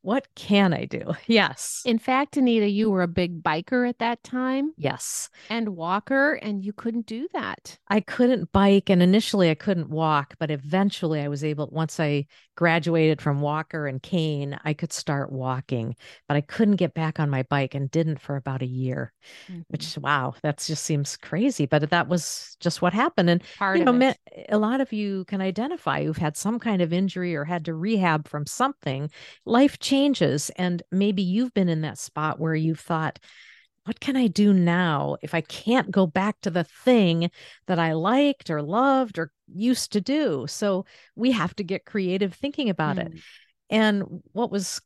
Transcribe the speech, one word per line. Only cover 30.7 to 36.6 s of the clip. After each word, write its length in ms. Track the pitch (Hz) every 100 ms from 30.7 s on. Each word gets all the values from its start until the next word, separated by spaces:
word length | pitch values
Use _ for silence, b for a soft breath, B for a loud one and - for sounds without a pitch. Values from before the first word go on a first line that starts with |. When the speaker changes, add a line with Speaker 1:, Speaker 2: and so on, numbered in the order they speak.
| 175 -
Speaker 1:
maybe 320 | 185 202 196
you've 300 | 180 196 247
been 160 | - 180
in 120 | 160
that 160 | 156 -
spot 420 | - - 156 -
where 160 | 160 160
you've 240 | 160 160
thought, 400 | - 165 156 - B B B B B _ -
"What 140 | -
can 160 | - 262
I 120 | 240
do 260 | 175 208
now 640 | 190 170 175 175 143 143 147
if 120 | 151
I 80 | 165
can't 500 | 156 - - 247 202
go 140 | 196 185
back 320 | 190 202 -
to 80 | 196
the 140 | 175